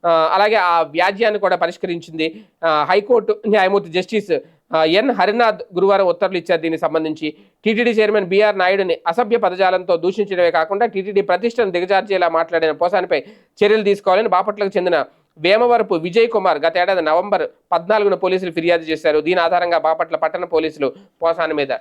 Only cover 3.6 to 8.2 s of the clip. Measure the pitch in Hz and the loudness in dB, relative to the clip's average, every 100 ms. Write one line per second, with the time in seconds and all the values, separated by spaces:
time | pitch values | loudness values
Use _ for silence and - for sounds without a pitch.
3.6 | 185 202 165 165 180 220 202 151 - _ | 2 0 -2 -6 -4 -6 -2 -4 -4 _
4.6 | _ 160 160 180 262 214 185 220 233 190 | _ 0 2 2 0 0 0 2 2 0
5.6 | - 175 196 196 190 170 190 185 165 170 | -6 -2 2 4 2 0 -2 -4 -2 -2
6.6 | 165 160 165 160 160 156 156 - _ _ | 0 -2 -2 -2 -4 -6 -8 -10 _ _
7.6 | 214 220 240 220 214 214 | -4 0 0 2 2 0